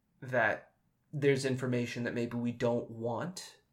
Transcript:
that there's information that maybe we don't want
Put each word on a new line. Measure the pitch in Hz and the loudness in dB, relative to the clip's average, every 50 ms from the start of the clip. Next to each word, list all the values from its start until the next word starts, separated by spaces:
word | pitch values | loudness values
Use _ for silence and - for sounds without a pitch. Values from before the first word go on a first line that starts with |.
| _ _ _ _ | _ _ _ _
that | 135 123 127 120 113 104 92 - - _ _ _ _ _ _ _ _ _ | -8 0 2 4 4 4 2 0 -6 _ _ _ _ _ _ _ _ _
there's | - 147 147 139 139 131 139 | -4 2 4 4 4 4 2
information | 131 127 127 135 127 123 123 120 120 - 120 120 | 0 0 0 0 0 0 0 0 -2 -4 -4 -4
that | 113 80 | -2 -2
maybe | 120 117 117 120 | -2 -2 -2 -2
we | 120 120 120 | -2 -2 -2
don't | 117 120 123 117 120 120 - - | -2 0 0 2 2 0 -2 -4
want | 113 113 113 120 117 107 135 180 185 - - - - _ _ _ | -8 -6 -4 -4 -4 -4 -4 -6 -8 -10 -14 -16 -20 _ _ _